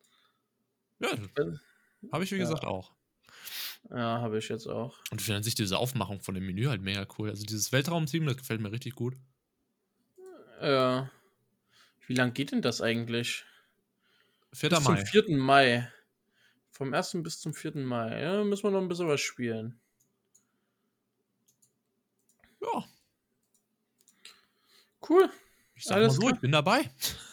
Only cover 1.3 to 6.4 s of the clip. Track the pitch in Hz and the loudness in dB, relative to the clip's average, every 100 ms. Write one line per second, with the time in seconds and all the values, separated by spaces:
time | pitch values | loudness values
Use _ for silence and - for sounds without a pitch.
1.3 | 143 165 151 _ _ _ _ - 147 190 | -4 -4 -4 _ _ _ _ -8 -4 -2
2.3 | 196 175 156 - 95 - _ _ _ _ | -2 -2 -2 -4 -6 -8 _ _ _ _
3.3 | - - - - - - 123 117 117 120 | -20 -14 -10 -10 -12 -10 -4 -2 -2 -2
4.3 | 110 110 110 - 113 123 - - 107 101 | -2 -4 -6 -6 -6 -6 -10 -10 -6 -2
5.3 | 101 113 - 98 95 127 117 95 98 - | -2 0 -2 2 2 0 -2 -4 -6 -6
6.3 | 95 | -6